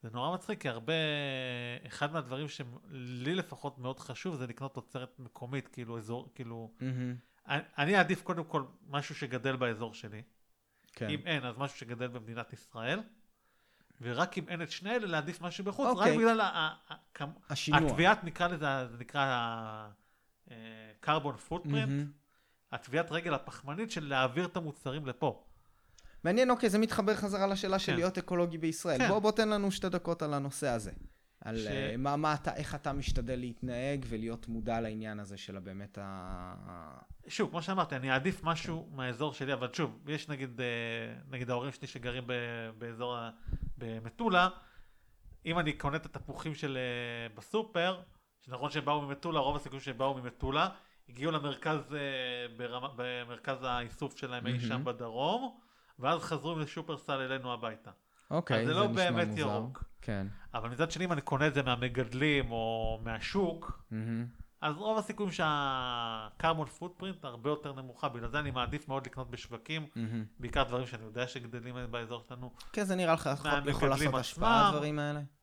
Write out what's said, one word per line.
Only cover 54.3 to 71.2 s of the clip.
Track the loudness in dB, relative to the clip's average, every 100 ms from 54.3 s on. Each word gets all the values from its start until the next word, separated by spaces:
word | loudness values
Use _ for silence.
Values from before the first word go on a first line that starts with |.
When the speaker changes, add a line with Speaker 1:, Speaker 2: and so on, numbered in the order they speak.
| -4 -2
Speaker 1:
אי |
Speaker 2:
מהמם. | 0 0
Speaker 1:
שם | 0
בדרום, | -2 -4 -4 0 2 2 -2 -10 _ _ _ _
ואז | 0 2
חזרו | 0 -2 -2 -2
לשופרסל | -2 -6 -6 -8 -2 -2
אלינו | 0 -2 -2
הביתה. | -4 -4 -6 -14 -20 _ _ _
Speaker 2:
אוקיי, | -2 2 2
Speaker 1:
אז | 4
זה |
Speaker 2:
זה | 4
Speaker 1:
לא | 4
Speaker 2:
נשמע | 4 4
Speaker 1:
באמת | 4 2
Speaker 2:
מוזר. | 2
Speaker 1:
ירוק. | 0 0 -2 -6 -10 -10
Speaker 2:
כן. | -4 -2 -2 -6 -6
Speaker 1:
אבל | -4 -4
מצד | 0 0
שני, | 2
אם | 0
אני | 0
קונה | 2 4 6
את |
זה | 6
מהמגדלים | 2 2 2 2 0 4 4 4 4
או | 0 0 0 0 0
מהשוק, | -2 -4 0 2 2 0 -6 -10 -6
Speaker 2:
מהמם. | -4 -2 -2 -4 -8 -16 _
Speaker 1:
אז | -2 -2
רוב | 0 0
הסיכויים | 0 -2 -2
שה-carbon | 2 2 4 2 0 0 -2 -2 -4 -8 0 2 4 0 -6
footprint | -12 -8 -8 -8
הרבה | -8 -4 -2
יותר | -2 -2
נמוכה, | -8 -10 -4 -4
בגלל | -2 -2
זה | -2
אני | -2
מעדיף | 0 0 -2 -2
מאוד | -4 -4
לקנות | -8 -8
בשווקים, | -8 -10 -12 -4 -4 -4 -4
Speaker 2:
מהמם. | -2 -2 -4 -8
Speaker 1:
בעיקר | -2 2
דברים | 2 2 -2
שאני | -6
יודע | -8 -4